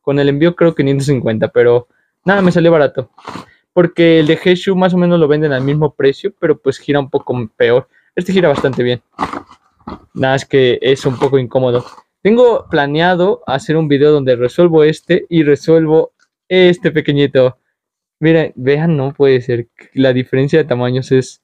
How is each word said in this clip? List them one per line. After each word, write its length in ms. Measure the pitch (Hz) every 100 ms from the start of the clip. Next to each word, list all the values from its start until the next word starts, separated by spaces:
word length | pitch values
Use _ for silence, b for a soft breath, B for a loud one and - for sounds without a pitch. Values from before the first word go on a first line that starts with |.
con 180 | - 139
el 100 | 143
envío 280 | 143 170 175
creo 180 | 170
quinientos 320 | 165 139 139 135
cincuenta, 420 | 135 117 110 110
pero 380 | - 120 120 - _ _ _
nada, 160 | - 202
me 100 | 180
salió 200 | 175 165
barato. 380 | 165 139 - 127 _ B B B B B
Porque 460 | - 170 - 170 160
el 60 | 151
de 120 | 160
Heishu 320 | 190 180 190
más 200 | 185 185
o 20 | 180
menos 240 | 175 175
lo 80 | 151
venden 240 | 151 156
al 100 | 135
mismo 320 | 135 151 151
precio, 380 | _ 135 139 196 -
pero, 200 | 170 147
pues, 200 | 135 135
gira 200 | - 147
un 120 | 135
poco 240 | - - 123 113 _
peor. 320 | 120 123 123 _ _ -
Este 160 | 180
gira 160 | 190 175
bastante 340 | 139 139 123
bien. 200 | 123 123 _ - - - - - _ _ - - _
Nada, 220 | - 131 135
es 100 | -
que 320 | 139 127 120
es 240 | 120 139
un 140 | 147 123
poco 200 | 143 135
incómodo. 460 | 123 131 127 120 123 - _ _
Tengo 440 | 185 233 247 220 -
planeado 720 | 160 143 151 170 185 180 233 -
hacer 300 | 135 - 156
un 120 | 160
video 240 | 143 147
donde 240 | 151 131 123
resuelvo 460 | 123 - 175 160
este 440 | 151 156 _ 175 -
y 140 | 170
resuelvo 680 | 147 143 - 160 160 160 - _ _ _ _
este 420 | 185 180 175 165
pequeñito. 680 | 156 147 143 143 135 127 - _ _ _ _ _ _
Miren, 340 | 156 165 156 -
vean, 400 | 127 143 165 156
no 160 | 135
puede 280 | 147 139 131
ser. 260 | 120 120 117 _ -
La 200 | - 131
diferencia 440 | 127 123 131 139 160
de 60 |
tamaños 480 | 156 123 123 127 127
es 300 | 131 123 -